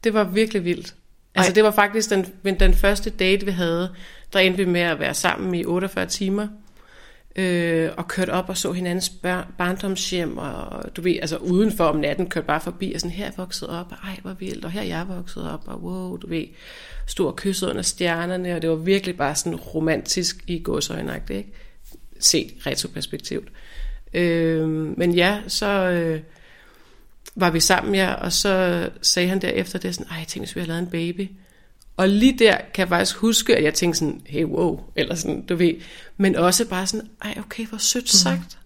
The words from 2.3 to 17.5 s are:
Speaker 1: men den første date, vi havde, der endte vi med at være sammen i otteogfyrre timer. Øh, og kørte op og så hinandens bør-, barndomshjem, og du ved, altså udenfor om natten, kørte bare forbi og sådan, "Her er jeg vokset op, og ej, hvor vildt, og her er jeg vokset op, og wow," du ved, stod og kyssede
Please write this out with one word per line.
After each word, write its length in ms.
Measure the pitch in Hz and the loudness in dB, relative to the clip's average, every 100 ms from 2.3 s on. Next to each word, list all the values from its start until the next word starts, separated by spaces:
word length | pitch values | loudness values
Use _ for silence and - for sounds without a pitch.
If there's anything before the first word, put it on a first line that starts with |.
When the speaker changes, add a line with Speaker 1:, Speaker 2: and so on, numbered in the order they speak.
| - | -4
Speaker 1:
men 180 | 196 185 | -4 6
den 140 | 190 | 8
første 360 | 180 202 202 220 | 10 8 4 0
date, 360 | - 185 196 190 | 0 2 4 2
vi 60 | |
havde, 380 | 180 170 170 180 185 - - - | 0 0 0 -2 -6 -18 -18 -4
der 60 | 196 | 4
endte 260 | 190 185 180 | 4 4 2
vi 60 | |
med 100 | 175 | 2
at 180 | 175 156 | 2 0
være 140 | 135 | -2
sammen 420 | - 180 - 185 180 | 0 0 0 -2 -2
i 100 | - | 0
otteogfyrre 400 | 175 190 190 185 | -2 -2 -4 -4
timer. 420 | - 190 196 208 214 - - - - - - - - | -2 -2 -2 -4 -8 -20 -20 -20 -20 -20 -20 -14 -4
Øh, 520 | 185 175 170 165 165 - | 0 2 2 2 0 -2
og 100 | 175 | -6
kørte 220 | - 180 | -2 0
op 200 | 160 185 | 0 -2
og 80 | 185 | -4
så 140 | - | -2
hinandens 380 | 180 180 175 180 | -2 -2 -2 -2
bør-, 380 | - 180 180 - - | -4 -4 -4 -6 -4
barndomshjem, 800 | 180 185 196 185 - 180 170 - | -2 -2 -2 -2 -2 -2 -2 -4
og 460 | 143 - - - - - | -8 -8 -8 -10 -10 -4
du 60 | |
ved, 140 | 175 - | 0 0
altså 160 | 156 156 | -2 -4
udenfor 460 | 170 180 214 - 165 | 2 4 4 4 2
om 100 | 151 | 2
natten, 340 | 147 147 175 | 0 -2 -2
kørte 180 | - 151 | -2 0
bare 140 | 151 | -2
forbi 300 | 175 175 190 | -2 -6 -6
og 60 | 175 | -4
sådan, 120 | 175 175 | -6 -6
"Her 80 | |
er 40 | 208 | -8
jeg 100 | - | -8
vokset 300 | 180 - - | -10 -8 -8
op, 160 | 170 175 | -10 -10
og 60 | - 190 | -14 -12
ej, 100 | 190 | -12
hvor 120 | 190 190 | -12 -10
vildt, 260 | 185 - - | -10 -8 -8
og 60 | |
her 100 | 185 | -6
er 40 | - | -6
jeg 200 | 165 180 | -6 -6
vokset 400 | 180 170 - 160 | -8 -8 -8 -8
op, 120 | 151 - | -8 -10
og 160 | - | -10
wow," 340 | 175 185 185 180 | -8 -8 -8 -10
du 100 | 170 | -6
ved, 180 | 165 - - - - - - - | -6 -6 -14 -20 -20 -14 -10 -8
stod 200 | - 165 | -2 -2
og 80 | 131 | 0
kyssede 360 | 196 | -4